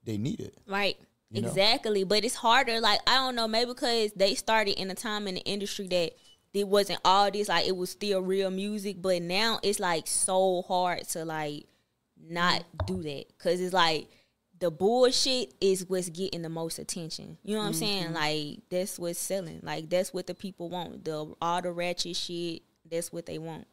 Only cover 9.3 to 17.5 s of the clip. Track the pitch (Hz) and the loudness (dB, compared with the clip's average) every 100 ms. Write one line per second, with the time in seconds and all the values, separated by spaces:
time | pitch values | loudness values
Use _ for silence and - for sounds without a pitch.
9.3 | 185 226 220 196 196 185 170 - - 196 | 0 2 2 0 2 2 0 0 0 2
10.3 | 185 190 180 185 180 180 170 - - 160 | 4 4 4 2 2 2 0 -4 -6 -4
11.3 | 156 151 147 - _ _ _ _ _ 156 | -4 -4 -6 -12 _ _ _ _ _ -10
12.3 | 170 175 143 - 156 - 185 151 139 - | 0 2 2 -2 -14 -6 -6 -4 -8 -12
13.3 | _ 185 180 180 185 170 156 - _ _ | _ 0 0 2 4 4 4 -4 _ _
14.3 | _ _ _ 180 151 190 240 254 262 294 | _ _ _ -4 2 4 6 6 4 2
15.3 | 254 - - 196 190 180 185 180 165 190 | 0 -2 0 2 2 0 -4 -4 -6 -6
16.3 | 170 165 165 165 165 151 - 160 - - | -6 -6 -6 -6 -8 -8 -8 -8 -10 -12
17.3 | 160 - | -16 -6